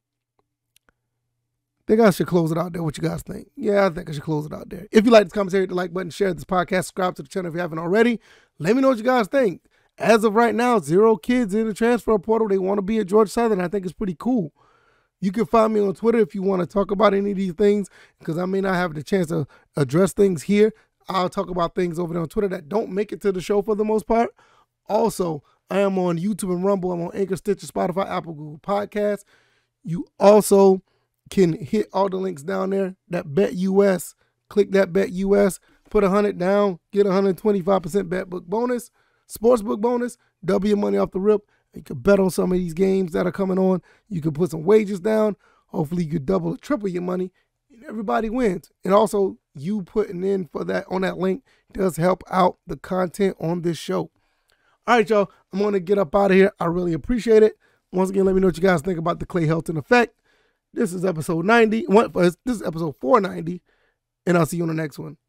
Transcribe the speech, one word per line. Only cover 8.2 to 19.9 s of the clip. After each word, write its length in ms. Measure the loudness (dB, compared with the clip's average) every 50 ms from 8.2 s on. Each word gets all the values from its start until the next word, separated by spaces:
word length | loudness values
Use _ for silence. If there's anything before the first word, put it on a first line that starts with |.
| _ _ _ _ _ _ _ -4
Let 160 | 0 0 2
me 60 | 4
know 80 | 4 2
what 80 | 2 2
you 60 | 2
guys 220 | 0 2 2 2 0
think. 340 | 0 0 0 0 -2 -4 _ _ _ _ _ _ _ -2
As 240 | 2 4 4 4 4
of 100 | 2 2
right 220 | 4 2 2 2
now, 240 | 0 0 2 2 0
zero 380 | 0 2 2 4 6 4 4 2
kids 360 | 0 0 0 0 0 0 0
in 140 | -2 -2 -2
the 60 | -2
transfer 440 | -2 0 0 0 0 0 0 0 0
portal. 300 | 0 0 0 0 0 0
They 100 | 0 -2
wanna 240 | 0 -2 -2 -2
be 160 | -2 -2 -2 -2
at 80 | -2
Georgia 240 | 2 2 2 2 2
Southern. 320 | 0 -2 0 0 0 0
I 60 | -2 -4
think 180 | -4 -6 -6
it's 80 | -8 -8
pretty 220 | -8 -6 -6 -6 -6
cool. 340 | -4 -2 -2 -2 -2 -4 _ _ _ _ _ _ _ _ _ _ _ _ _ -6
You 100 | -6 -4
can 140 | -2 -2 -2
find 260 | 2 2 2 4 4
me 100 | 2 0
on 120 | 0 0 -2
Twitter 240 | 0 0 2 4 2
if 160 | 2 0 -2
you 80 | -4
wanna 240 | -2 -2 0 0 -2
talk 240 | -2 -2 -2 -2 -2
about 240 | 0 2 2 2 2
any 160 | 2 -2 -2
of 80 | -2 -4
these 160 | -4 -4 -2
things, 380 | 2 2 2 2 2 -2 -6 _ -20 -20 _ _ _ -10
'cause 160 | -8 -6 -4
I 60 | -4
may 140 | -4 -2 -2
not 140 | -2 0 0
have 220 | 0 -2 -2 -4
the 80 | -8 -6
chance 240 | -2 0 0 0 0
to 180 | -2 -4 -4 -6 _ _ _ _ -4
address 360 | -4 -2 0